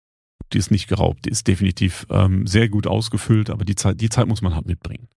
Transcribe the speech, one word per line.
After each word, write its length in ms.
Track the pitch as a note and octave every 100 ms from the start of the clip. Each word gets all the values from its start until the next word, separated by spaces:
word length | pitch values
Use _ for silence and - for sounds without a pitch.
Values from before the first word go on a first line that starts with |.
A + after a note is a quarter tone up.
| _ _ _ - -
Die 60 | G2+
ist 140 | F#2
nicht 160 | G2+ -
geraubt, 340 | G2+ E2+ F2
die 60 | -
ist 180 | - -
definitiv, 580 | F#2 G2 - F#2 - -
ähm, 380 | G2 F#2 F#2+ G2
sehr 200 | G2 A#2
gut 180 | G#2 E2+
ausgefüllt, 640 | G2+ A2+ G#2 - A2+ G#2
aber 140 | G#2
die 120 | - G2+
Zeit, 260 | G2+ F#2
die 80 | A2
Zeit 180 | - A2+
muss 140 | G#2
man 140 | F2+ D#2+
halt 100 | -
mitbringen. 420 | E2+ - - A#2+